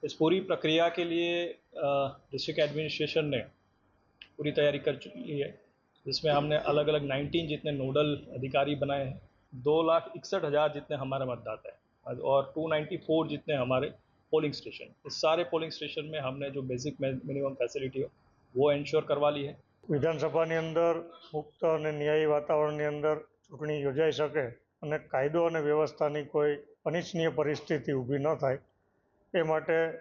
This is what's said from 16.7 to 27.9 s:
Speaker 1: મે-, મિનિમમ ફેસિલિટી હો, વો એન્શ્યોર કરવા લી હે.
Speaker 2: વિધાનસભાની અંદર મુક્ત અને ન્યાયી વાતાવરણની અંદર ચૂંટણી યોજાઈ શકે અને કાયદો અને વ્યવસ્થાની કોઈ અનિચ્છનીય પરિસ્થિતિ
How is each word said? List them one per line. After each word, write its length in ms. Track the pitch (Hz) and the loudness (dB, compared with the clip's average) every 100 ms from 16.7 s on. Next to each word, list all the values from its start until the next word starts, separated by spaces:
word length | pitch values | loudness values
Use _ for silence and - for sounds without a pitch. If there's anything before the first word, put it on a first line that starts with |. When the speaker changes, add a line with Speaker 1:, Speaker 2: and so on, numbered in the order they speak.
| 123 143 135 | -4 -6 -4
Speaker 1:
મે-, 200 | 135 131 | -4 -4
મિનિમમ 320 | 135 139 139 131 | -6 -4 -4 -2
ફેસિલિટી 480 | 120 143 131 135 | -4 -4 -6 -6
હો, 60 | 135 _ _ _ _ | -8 _ _ _ _
વો 160 | 123 143 | 2 4
એન્શ્યોર 320 | 143 143 156 | 2 2 -2
કરવા 260 | 151 143 147 | 0 2 2
લી 180 | 147 139 | 2 -4
હે. 60 | - _ _ - | -10 _ _ -2
Speaker 2:
વિધાનસભાની 680 | 151 156 160 151 143 165 165 | 0 2 0 0 2 2 0
અંદર 380 | 160 160 170 165 170 - - | 0 2 4 2 -4 -18 -10
મુક્ત 280 | 156 151 _ | -10 -10 _
અને 260 | 165 160 151 | 0 2 0
ન્યાયી 380 | 151 147 156 156 | 0 2 4 4
વાતાવરણની 520 | 147 147 156 151 151 151 | 2 2 2 2 0 -2
અંદર 300 | 147 151 151 - _ | 0 0 0 -4 _
ચૂંટણી 400 | _ 131 151 151 | _ -10 -4 -2
યોજાઈ 300 | 139 135 160 | 0 2 2
શકે 320 | 127 151 151 123 - _ _ | 2 0 0 -4 -6 _ _
અને 140 | 156 151 | -4 -4
કાયદો 440 | - 139 139 160 170 | -2 0 2 2 2
અને 140 | 165 | 2
વ્યવસ્થાની 600 | 147 151 151 143 151 147 | 2 2 2 2 0 0
કોઈ 300 | 147 156 147 143 - _ - | -2 2 2 0 -6 _ -4
અનિચ્છનીય 440 | 160 175 175 160 | -2 -2 0 0
પરિસ્થિતિ 600 | 139 147 147 - 156 127 | 2 0 -2 -2 -2 0